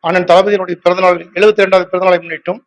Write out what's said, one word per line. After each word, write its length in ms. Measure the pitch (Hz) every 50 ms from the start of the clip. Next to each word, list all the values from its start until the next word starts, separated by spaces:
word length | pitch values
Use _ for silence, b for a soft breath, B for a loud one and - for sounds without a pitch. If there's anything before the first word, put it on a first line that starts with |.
அண்ணன் 220 | - 165 180 180 175
தளபதியினுடைய 520 | 175 170 185 190 208 208 196 185 180 175 175
பிறந்தநாள், 460 | _ 175 180 185 190 180 180 170 170 - _
எழுபத்தி 280 | 175 196 214 208 214
ரெண்டாவது 240 | 196 190 190 185 175 180
பிறந்தநாளை 280 | - 180 185 185 180 170
முன்னிட்டும் 400 | 170 170 160 151 _ - 185 240 _